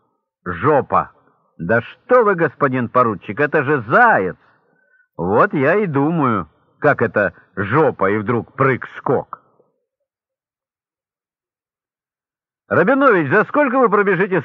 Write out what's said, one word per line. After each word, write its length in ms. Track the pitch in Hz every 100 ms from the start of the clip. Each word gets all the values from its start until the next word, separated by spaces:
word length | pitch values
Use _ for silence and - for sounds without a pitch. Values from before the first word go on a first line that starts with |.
| _ _ _ _
Жопа. 680 | 87 85 127 147 - 82 - _ _ _ _ _
Да 240 | 85 117
что 440 | - - - 247
вы, 100 | 208
господин 540 | 180 160 - 143 127 117
поручик, 520 | - 117 95 - 101
это 220 | 143 160
же 180 | 131 147
заяц. 540 | 104 190 240 156 92 - _ _ _ _ _ _ _ -
Вот 380 | 87 113 185
я 220 | 170 135 202
и 100 | 202
думаю, 640 | 139 147 170 131 104 82 _ _ _
как 220 | 147 135
это 320 | 117 110 95 - _ -
жопа 540 | 98 139 143 82 98
и 80 | 107
вдруг 340 | 104 120 87
прыг-скок. 880 | - 135 120 - - - 113 - - _ _ _ _ _ _ _ _ _ _ _ _ _ _ _ _ _ _ _ _ _ _ _ _ _ _ _ _ _ _ _ _ _
Рабинович, 640 | 107 185 269 277 190 139
за 140 | 190
сколько 340 | 196 285 285 262
вы 100 | 233
пробежите 540 | 208 202 175 196 180